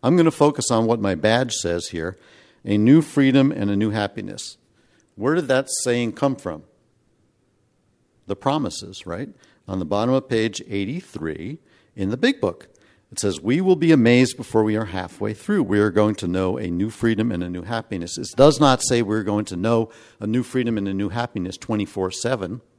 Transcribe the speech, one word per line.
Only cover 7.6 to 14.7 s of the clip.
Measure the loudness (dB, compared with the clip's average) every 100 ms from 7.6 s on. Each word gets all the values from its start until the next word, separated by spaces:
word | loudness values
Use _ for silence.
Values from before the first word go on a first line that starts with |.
| _ _ _ _ _ _ -12
The | -6
promises, | -2 -2 -4 -8 -14 -16 -12
right? | -10 -10 -16 _ _ -8
On | -6
the | -2
bottom | -2 0
of | 0 0
page | -2 -2 -4 -8
eighty-three | -6 -6 -8 -10 -10 -8 -8 -10 -14 _ _ _ -8
in | -6
the | 0
Big | -2 0
Book. | -2 -4 -18 _ _ _ _
It | -4
says, | -4 -2
"We | -2 0
will | 2 2
be | 4
amazed | 6 6 6 4 0
before | -2 0
we | 2